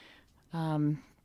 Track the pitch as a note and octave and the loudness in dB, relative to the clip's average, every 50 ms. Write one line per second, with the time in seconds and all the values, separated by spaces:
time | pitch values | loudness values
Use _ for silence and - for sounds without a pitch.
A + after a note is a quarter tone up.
0 | - - - - - - _ - - _ - E3 D#3+ D#3+ D#3 D3+ D3+ D3 D3+ D3+ | -20 -20 -20 -20 -20 -20 _ -20 -18 _ -6 -4 -2 0 0 2 2 2 0 -2
1 | - - - _ _ | -4 -12 -20 _ _